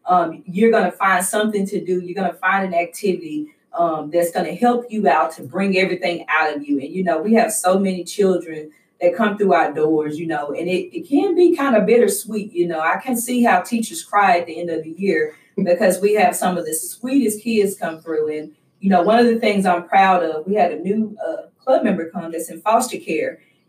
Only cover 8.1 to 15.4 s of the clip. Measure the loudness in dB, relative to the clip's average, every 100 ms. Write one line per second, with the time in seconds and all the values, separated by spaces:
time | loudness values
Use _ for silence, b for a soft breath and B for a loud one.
8.1 | 0 2 0 -4 -12 -14 b b b 0
9.1 | 2 0 0 2 4 2 0 2 2 -2
10.1 | -4 -6 -6 -6 -6 -4 -4 -4 -10 -2
11.1 | 0 2 4 4 4 2 2 4 4 4
12.1 | 0 -6 -8 -4 -2 -2 -2 -2 -2 -2
13.1 | -4 -2 2 4 2 0 -4 -4 -10 -4
14.1 | 2 4 2 0 -8 -6 -6 -8 -4 -2
15.1 | 0 -2 b